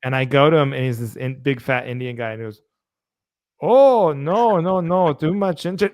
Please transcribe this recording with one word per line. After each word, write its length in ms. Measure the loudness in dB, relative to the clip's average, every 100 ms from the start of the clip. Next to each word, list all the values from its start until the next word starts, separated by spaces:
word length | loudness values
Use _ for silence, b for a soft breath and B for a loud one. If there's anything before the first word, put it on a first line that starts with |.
And 120 | -4 -4
I 100 | 0
go 240 | 4 4
to 80 | 4
him, 160 | 2
and 120 | -2 -4
he's 140 | -4
this 160 | -8 -8
in-, 260 | -10 -6
big 200 | -4 -4
fat 260 | -2 -6 -4
Indian 280 | -8 -8 -8
guy, 160 | -8
and 100 | -8
he 40 | -12
goes, 160 | -14 _ _ _ _ _ _ _ _ _ _
Oh, 520 | 2 6 6 6 2
no, 460 | 0 -2 0 2 2
no, 220 | 0 -2
no, 320 | 0 0 0
too 200 | 0 -2
much 320 | -2 -2 -4 -6
inter- 240 | -2 -2